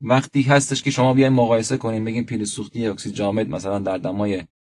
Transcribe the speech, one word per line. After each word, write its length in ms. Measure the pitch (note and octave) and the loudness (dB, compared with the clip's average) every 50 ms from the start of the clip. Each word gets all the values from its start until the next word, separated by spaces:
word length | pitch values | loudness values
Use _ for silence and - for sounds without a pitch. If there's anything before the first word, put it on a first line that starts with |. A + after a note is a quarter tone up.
وقتی 400 | C#3+ A#2 B2+ C3+ C3+ - - C#3+ | -2 2 2 2 2 0 0 0
هستش 420 | C3 C3 C#3+ C#3+ C#3 - C3+ - - | 2 4 4 4 2 0 -4 -2 -2
که 80 | C#3 | -2
شما 220 | C3 B2+ B2+ C3 B2+ | 0 2 2 4 4
بیاین 200 | C3+ C3+ C3 C3 | 4 4 4 4
مقایسه 440 | B2 A#2 A#2 A#2 A2+ A2 - B2+ | 4 4 4 4 2 2 -2 -4
کنین، 280 | - - A2+ A2+ A2 A2 | -4 -2 -4 -2 -2 -4
بگین 180 | A2+ A2+ A#2+ A#2 | -2 -2 -4 -4
پیل 220 | - B2 G#2+ G#2 | -4 -4 -4 -4
سوختی 420 | G#2 - - G#2 - - A#2 A2+ | -6 -6 -8 -10 -10 -6 -4 -4
اکسید 260 | G#2+ F#2+ - - G#2 G2 | -4 -4 -4 -8 -8 -4
جامد 360 | G#2 G#2 G2+ G2+ A2 A2 - | -2 -2 0 0 0 -2 -2
مثلاً 300 | D#2 F2+ F#2 G2 G2+ G2 | -4 -6 -4 -4 -4 -2
در 180 | F#2+ F#2+ F#2+ | -2 -2 -4
دمای 460 | F#2 F2+ F#2+ F#2 G2+ G#2 G#2 G2 F2+ E2 - _ _ _ _ _ | -4 -4 -6 -4 -2 -2 -2 -2 -4 -6 -12 _ _ _ _ _